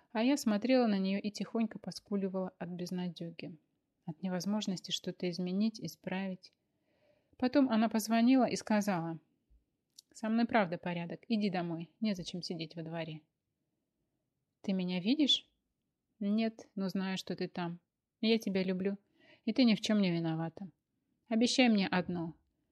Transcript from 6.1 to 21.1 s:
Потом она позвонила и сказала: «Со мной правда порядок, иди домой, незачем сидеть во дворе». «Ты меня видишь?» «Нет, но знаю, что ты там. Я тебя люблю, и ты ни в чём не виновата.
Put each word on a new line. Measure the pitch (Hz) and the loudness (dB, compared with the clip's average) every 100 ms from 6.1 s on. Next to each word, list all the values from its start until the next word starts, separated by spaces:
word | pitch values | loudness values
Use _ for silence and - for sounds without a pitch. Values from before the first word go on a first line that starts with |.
| 185 190 185 - _ _ _ _ _ _ _ _ - | -6 -6 -8 -14 _ _ _ _ _ _ _ _ -4
Потом | 254 285 262 | 0 4 4
она | 220 226 | 4 2
позвонила | 220 214 226 233 262 | 0 0 4 6 6
и | 233 - | 4 0
сказала: | - 214 202 180 165 165 _ _ _ _ _ _ _ - - | 0 0 2 0 -2 -8 _ _ _ _ _ _ _ -20 -20
«Со | - 220 | -8 0
мной | 226 240 | 2 4
правда | 233 185 175 | 2 2 -2
порядок, | 180 175 170 165 - | -4 -6 -6 -8 -2
иди | 226 208 | 0 0
домой, | 180 170 165 170 - | 0 -2 -4 -8 -4
незачем | 220 190 165 180 | -4 -2 -6 -8
сидеть | - 175 160 170 | -6 -8 -8 -10
во | |
дворе». | 160 165 160 156 - _ _ _ _ _ _ _ _ _ _ _ _ _ | -8 -8 -8 -10 -16 _ _ _ _ _ _ _ _ _ _ _ _ _
«Ты | - | -4
меня | 190 180 180 | -2 -2 -2
видишь?» | 185 294 285 - - _ _ _ _ _ _ - | 0 2 4 2 -2 _ _ _ _ _ _ -6
«Нет, | 202 214 226 220 - - | -2 0 0 -4 -12 -6
но | 190 | -4
знаю, | 190 190 190 | -4 -4 -6
что | - 180 | -6 -6
ты | 180 | -6
там. | - 175 175 _ _ _ _ | -6 -8 -8 _ _ _ _
Я | 220 226 | 2 2
тебя | 220 190 | 2 0
люблю, | 185 185 190 202 _ _ _ - - | 0 0 -2 -4 _ _ _ -10 -2
и | |
ты | 220 | 4
ни | 247 202 | 4 4
в | |
чём | - 214 | 2 4
не | 190 | 4
виновата. | 170 165 160 165 - 190 - _ _ _ | 2 0 -2 -4 -8 -16 -18 _ _ _